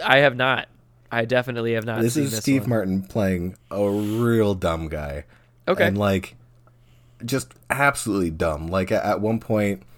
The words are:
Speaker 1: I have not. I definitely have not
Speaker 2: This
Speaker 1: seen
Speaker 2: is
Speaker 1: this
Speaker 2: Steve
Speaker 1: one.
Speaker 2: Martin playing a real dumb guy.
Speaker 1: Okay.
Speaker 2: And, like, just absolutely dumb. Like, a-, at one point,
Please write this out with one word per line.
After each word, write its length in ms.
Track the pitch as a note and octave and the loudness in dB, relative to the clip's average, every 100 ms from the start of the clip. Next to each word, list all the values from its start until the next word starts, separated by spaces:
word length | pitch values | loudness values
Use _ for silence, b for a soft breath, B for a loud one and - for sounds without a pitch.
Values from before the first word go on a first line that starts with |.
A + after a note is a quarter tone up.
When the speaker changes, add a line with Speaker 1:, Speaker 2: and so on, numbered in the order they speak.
Speaker 1:
I 140 | - C3+ | 2 6
have 180 | C#3+ B2 | 6 4
not. 320 | C3 B2+ - _ _ _ - | 0 0 -4 _ _ _ -6
I 140 | A#2 | -2
definitely 480 | A#2 B2 B2 A#2+ A#2 | 0 0 0 -2 -2
have 140 | A2+ A2+ | -2 -2
not 160 | A2 | 0
Speaker 2:
This 100 | A2+ | 0
Speaker 1:
seen 100 | C3+ | 0
Speaker 2:
is 80 | C#3 | -2
Speaker 1:
this 80 | - | -2
Speaker 2:
Steve 240 | B2 C3+ | 0 0
Speaker 1:
one. 40 | A2+ | 2
Speaker 2:
Martin 340 | A#2 F#2+ F#2+ | 0 0 -2
playing 520 | F#2+ A#2 G2 F#2 F2 F#2 - | -2 -2 0 0 -4 -8 -8
a 180 | G2 G2+ | -2 0
real 640 | G2+ G#2 A2 A#2+ A2+ G#2 | 0 -2 0 2 4 2
dumb 360 | F#2+ F2+ E2 D#2+ | 0 -2 -2 -4
guy. 340 | D#2 D2 C#2+ - b b b - | -6 -8 -10 -12 b b b -2
Speaker 1:
Okay. 200 | F#3+ F3 | 2 2
Speaker 2:
And, 100 | G3 | 2
like, 400 | - F#3+ F#3 - - _ _ _ _ _ _ - | 2 2 -2 -14 -20 _ _ _ _ _ _ -14
just 300 | A#2 C3 - - - | -4 -4 -6 -10 -6
absolutely 580 | C3+ C#3+ C#3+ A#2 G2 F2 | 0 2 0 0 0 0
dumb. 360 | D#2+ E2+ D2+ D#2+ | 0 -2 -2 -2
Like, 220 | F#2 F#2 | -2 0
a-, 160 | G#2+ G2 | 0 0
at 160 | F#2+ | 0
one 180 | G#2 A2+ | 0 -2
point, 420 | - G#2+ G#2 G2 - | -2 0 0 -2 -10